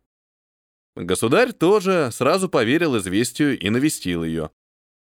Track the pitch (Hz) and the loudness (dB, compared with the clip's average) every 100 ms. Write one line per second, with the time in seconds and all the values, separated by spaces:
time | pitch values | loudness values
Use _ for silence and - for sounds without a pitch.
0 | _ _ _ _ _ _ _ _ _ - | _ _ _ _ _ _ _ _ _ -10
1 | 90 92 113 165 240 - 165 208 185 185 | -4 -2 2 2 2 0 2 2 2 0
2 | 131 - 127 190 190 151 110 151 165 117 | -2 0 0 0 0 0 2 2 2 0
3 | 92 95 123 - 147 123 92 117 151 - | 0 -2 -2 0 -2 0 -2 0 0 -2
4 | 90 85 82 80 76 - _ _ _ _ | -4 -4 -2 -4 -6 -12 _ _ _ _